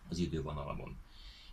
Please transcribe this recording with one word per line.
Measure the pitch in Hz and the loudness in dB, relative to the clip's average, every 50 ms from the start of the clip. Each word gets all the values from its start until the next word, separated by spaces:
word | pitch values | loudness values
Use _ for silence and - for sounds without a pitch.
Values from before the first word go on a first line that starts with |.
| - - | -4 -2
az | 87 | 4
idővonalamon. | 87 87 73 78 78 71 78 76 71 71 80 - - - - - - - - - - - - - - - - | 4 6 6 6 4 4 2 0 0 0 0 0 -2 -2 -4 -6 -8 -10 -12 -14 -12 -12 -12 -12 -12 -12 -6